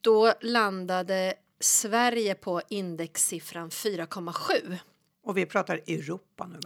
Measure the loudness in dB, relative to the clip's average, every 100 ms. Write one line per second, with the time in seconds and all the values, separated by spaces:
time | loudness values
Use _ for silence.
0 | 4 6 6 4 2 2 2 0 -2 -2
1 | 0 0 0 -4 _ -2 2 2 2 2
2 | 4 2 0 -2 -4 -4 -4 -4 -4 -6
3 | -6 -2 -2 -2 -10 -10 -10 -4 -4 -2
4 | -6 -8 -6 -4 0 0 0 -10 -12 _
5 | _ _ -4 -2 0 0 -2 -4 -4 -6
6 | -6 -10 _ -14 -12 -6